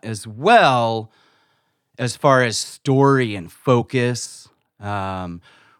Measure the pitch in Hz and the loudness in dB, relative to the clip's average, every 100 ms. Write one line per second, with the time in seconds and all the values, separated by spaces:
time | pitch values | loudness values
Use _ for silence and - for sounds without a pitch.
0 | 110 104 113 107 170 233 160 123 117 113 | -12 -12 -14 -2 4 6 6 2 0 -4
1 | 110 _ _ _ _ _ _ _ _ - | -8 _ _ _ _ _ _ _ _ -8
2 | 123 - 147 131 123 - - - - 135 | -8 0 2 4 2 -4 -10 -8 -2 2
3 | 139 135 120 101 82 - - 120 117 131 | 4 2 0 -6 -12 -6 0 0 0 -4
4 | 120 120 - - - _ _ _ 104 101 | -4 -4 -10 -18 -20 _ _ _ -10 -8
5 | 95 95 90 85 - _ _ | -8 -10 -10 -14 -20 _ _